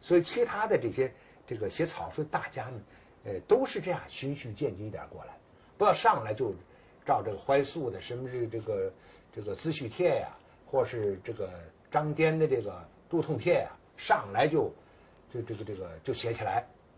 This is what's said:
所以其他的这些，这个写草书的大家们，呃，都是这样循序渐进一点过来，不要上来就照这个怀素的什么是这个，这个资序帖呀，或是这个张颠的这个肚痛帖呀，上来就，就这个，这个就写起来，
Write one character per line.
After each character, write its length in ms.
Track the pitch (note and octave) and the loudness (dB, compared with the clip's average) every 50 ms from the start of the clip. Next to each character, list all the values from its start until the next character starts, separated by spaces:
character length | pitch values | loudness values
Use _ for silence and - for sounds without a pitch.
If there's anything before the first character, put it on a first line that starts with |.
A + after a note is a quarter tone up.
| - | 0
所 160 | - F3 F3 | 4 4 4
以 40 | E3 | 4
其 220 | - - A#3 A#3+ | 4 0 0 0
他 220 | A#3 - G3+ G#3+ | 0 0 0 0
的 120 | A3 G#3 C#3+ | 2 2 2
这 120 | A#2 A2+ - | 2 0 0
些， 220 | C3 C3 B2+ - - - - - - - | 0 0 0 -2 -8 -20 -20 -20 -18 -12
这 100 | - B2+ | -10 -8
个 140 | G#2+ G#2 G2 | -6 -6 -4
写 160 | - - E3 | -2 -2 -2
草 240 | E3+ - - - - | -2 -2 -6 -8 -8
书 120 | - - D3+ | -6 -6 -6
的 60 | D3+ | -4
大 200 | - E3+ - - | -4 -4 -6 -6
家 160 | - C3 A2+ | -8 -8 -8
们， 160 | B2 C3 A2 G#2 - - - - - - - - | -8 -10 -12 -14 -16 -20 -20 -20 -20 -20 -14 -10
呃， 160 | A2 G2+ F2+ - - | -8 -8 -4 2 4
都 160 | G#3 B3+ C4+ | 4 4 4
是 160 | - - G#3 | 2 -4 -4
这 100 | D3+ F#3 | -4 -2
样 120 | E3+ B2+ - - | -4 -4 -6 -10
循 280 | - - - C3+ C#3+ | -12 -8 -6 -6 -6
序 160 | - - A#2+ G#2+ | -6 -6 -10 -6
渐 240 | - D3+ B2+ G2+ | -4 -4 -4 -4
进 100 | F#2+ G#2+ | -4 -8
一 40 | A2 | -8
点 180 | G#2 - - - | -8 -10 -10 -12
过 160 | - - - | -14 -16 -16
来， 140 | - - - - _ - - - - - - | -16 -18 -20 -20 _ -20 -20 -20 -10 -2 4
不 80 | G3+ | 6
要 80 | G#3 F3+ | 6 6
上 280 | - - A3+ G#3 C3 A#2 | 6 6 4 4 4 2
来 120 | G#2+ G#2+ | -4 -4
就 180 | G#2+ C3 A2 F#2+ F2 - - - - - - - - - | -2 -2 -2 -4 -6 -10 -20 -20 -20 -20 -20 -20 -6 0
照 160 | - A#2+ B2 A#2 | 2 2 2 2
这 80 | A2 G#2 | -2 -6
个 60 | - | -4
怀 260 | - - C#3 C#3+ C#3 | 0 4 4 4 4
素 260 | - - E3+ C#3+ A#2 | 2 -2 -4 -4 -4
的 80 | F#2+ F#2+ | -4 -6
什 180 | - - A#2+ | -6 -8 -8
么 120 | B2 C3 B2+ | -6 -6 -6
是 180 | B2+ B2 A#2 A2 | -4 -4 -4 -4
这 120 | A#2 A2+ | -4 -6
个， 320 | A2 A2 G#2+ G2 F#2+ F#2+ - - - - - - - - - | -4 -2 -2 0 -2 -2 -4 -8 -18 -20 -20 -20 -20 -18 -12
这 80 | - | -10
个 140 | G2+ G2+ G2 | -6 -6 -6
资 180 | F#2+ - D#3+ D#3 | -4 -2 -2 -2
序 160 | - C3+ A2+ | -2 -4 -6
帖 320 | - - F3+ E3+ C#3+ A2+ | 0 2 4 4 4 2
呀， 160 | - - - - - - - - - | 0 -4 -10 -14 -20 -20 -20 -20 -10
或 180 | - - C3+ A#2+ | -2 2 2 2
是 340 | - - A#2 G#2+ G#2 F#2+ F#2 - | 2 0 -2 0 0 -2 -2 -4
这 80 | - A2+ | -8 -6
个 180 | G#2 G2+ F#2 F2+ F2 E2 E2 - _ - - | -6 -6 -8 -8 -10 -16 -18 -20 _ -8 -2
张 220 | - D#3 D3+ D3+ D3 | 0 0 2 2 2
颠 260 | D3+ D#3+ D#3+ D#3 D#3+ | 4 4 4 6 4
的 80 | D#3 | 4
这 140 | C#3+ B2+ A#2+ | 4 4 2
个 260 | G#2 G2+ F2+ F2+ - - - - - - | 0 -2 -6 -10 -12 -18 -20 -20 -10 -2
肚 140 | - E3 D3 | 0 0 0
痛 160 | - D3+ A#2+ | 0 -2 0
帖 160 | G#2+ F3 E3+ | 2 4 4
呀， 180 | C#3+ - - - - - - _ | 4 2 0 -6 -14 -20 -20 _
上 340 | - - - - - - G2+ G2 | -6 0 2 2 2 2 0 2
来 140 | G#2+ C3+ | 2 4
就， 240 | D#3 D#3 D3+ A#2 E2+ - - - - - - - - - - - - - | 4 4 2 2 0 -2 -8 -18 -20 -20 -20 -20 -20 -20 -20 -18 -12 -8
就 80 | B2 | -8
这 140 | A#2 - A#2 | -6 -6 -6
个， 100 | A2 A2 | -8 -8
这 100 | G2+ G#2 | -8 -8
个 240 | F#2+ F#2 F2 E2 D#2+ - | -8 -8 -10 -12 -10 -6
就 80 | - A#2+ | -6 -4
写 220 | - - - - | -2 -2 -4 -4
起 100 | - G#2 | -2 -2
来， 220 | F#2+ - - - - - - - - - | -2 0 0 -2 -2 -6 -20 -20 -20 -20